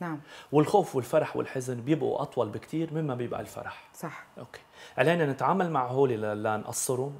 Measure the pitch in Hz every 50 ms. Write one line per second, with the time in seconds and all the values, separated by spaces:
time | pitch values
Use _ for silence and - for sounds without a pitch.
0 | 180 165 156 143 - - - - - - - 156 147 - - 202 160 - - 131
1 | 117 - - 156 139 - - 131 123 - - 135 123 127 123 120 113 139 160 143
2 | 127 117 110 - 139 - - 131 113 104 101 - - - 156 160 165 156 147 165
3 | 156 143 127 120 123 113 - - 110 - - 113 - - - - - - - -
4 | 175 156 - - - - - 123 123 - - - - _ - - - - - 131
5 | 131 156 170 175 156 139 127 - 127 139 175 190 180 170 156 135 127 123 127 135
6 | 139 127 117 107 107 107 104 104 107 110 107 107 - - 117 - - - 127 123
7 | 135 143 143 139